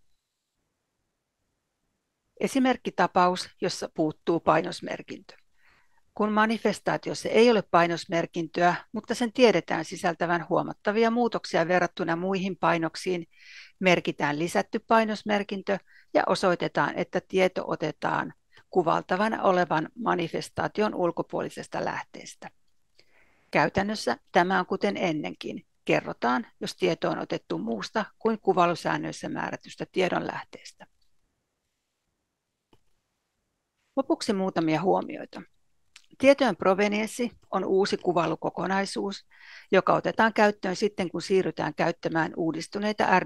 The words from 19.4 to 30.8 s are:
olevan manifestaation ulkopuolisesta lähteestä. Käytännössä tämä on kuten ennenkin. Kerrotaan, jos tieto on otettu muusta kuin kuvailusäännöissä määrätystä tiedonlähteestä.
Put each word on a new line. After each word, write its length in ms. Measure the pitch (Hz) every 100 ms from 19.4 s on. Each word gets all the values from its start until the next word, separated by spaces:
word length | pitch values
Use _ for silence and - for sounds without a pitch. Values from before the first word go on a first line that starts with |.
olevan 460 | 196 180 175 160 156 -
manifestaation 1000 | 180 180 165 160 - - 160 - 160 180
ulkopuolisesta 880 | 175 - - 170 156 - - 180 -
lähteestä. 640 | - - - - - - _ _ _ _ _ _ _ _ _ -
Käytännössä 640 | 160 151 190 202 214 247 240 _
tämä 280 | 190 175 190
on 60 | 180
kuten 320 | 190 208 202
ennenkin. 680 | 185 151 - - - - - _ -
Kerrotaan, 640 | 156 - - 240 247 - -
jos 160 | 202 -
tieto 340 | 180 160 165
on 100 | 160
otettu 380 | - 160 - 165
muusta 480 | 220 220 - 220 185 _
kuin 200 | 220 214
kuvailusäännöissä 880 | - 185 175 165 165 156 160 151 156
määrätystä 560 | 156 - - 175 - -
tiedonlähteestä. 920 | - 175 175 - - - - - -